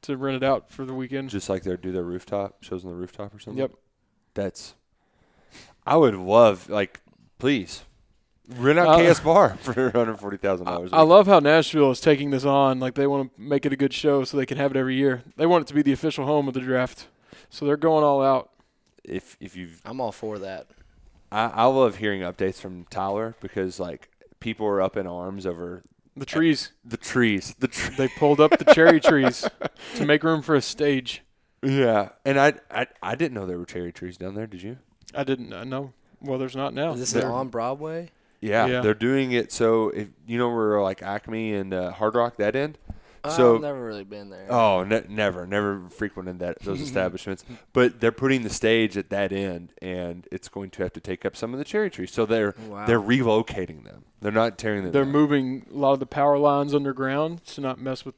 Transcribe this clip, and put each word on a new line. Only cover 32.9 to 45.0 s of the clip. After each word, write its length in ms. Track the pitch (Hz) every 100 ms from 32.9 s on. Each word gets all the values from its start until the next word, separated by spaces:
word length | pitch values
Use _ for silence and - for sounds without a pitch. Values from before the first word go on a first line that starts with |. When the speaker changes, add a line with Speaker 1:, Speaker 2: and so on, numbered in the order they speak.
| _
Speaker 2:
I 120 | 87
didn't 200 | 123 160
know 100 | 120 95
there 120 | 87
were 80 | 87
cherry 260 | 90 87
trees 240 | - 90 90
down 180 | 90
there. 120 | 101 110
Did 160 | 95
you? 160 | 95 131 _ _ -
Speaker 1:
I 100 | -
didn't, 280 | 135 131 120
uh, 120 | 92
know. 280 | 120 131 139 _ _ _
Well, 180 | 139 131
there's 180 | 131 131
not 160 | 139
now. 200 | 131 160
Speaker 3:
Is 80 | 120
this 120 | 123
Speaker 2:
They're 180 | - 127
Speaker 3:
on 180 | 120 131
Broadway? 640 | 117 117 139 156 160 170 _ _ _
Speaker 2:
Yeah, 260 | 107 107 117
Speaker 1:
Yeah. 140 | 127
Speaker 2:
they're 140 | 117
doing 380 | 107 117 135 131
it. 200 | 123 107
So 380 | - 113 113 110
if 180 | - 104 _ -
you 120 | 120
know 100 | 120
where, 320 | 117 107 104
like, 220 | 98 98
Acme 500 | 95 101 - 113 110
and, 200 | 104 95
uh, 160 | 92 90
Hard 220 | 90 107
Rock, 220 | 117 117 -
that 200 | 104 127
end. 220 | 147 156 - - - - 147 160
So 200 | 123 113
Speaker 3:
I've 40 |
never 240 | 147 139
really 200 | 117 104
been 260 | 98 104 101
there. 160 | 92 95
Speaker 2:
Oh, 340 | 120 110 95
ne-, 180 | 92 110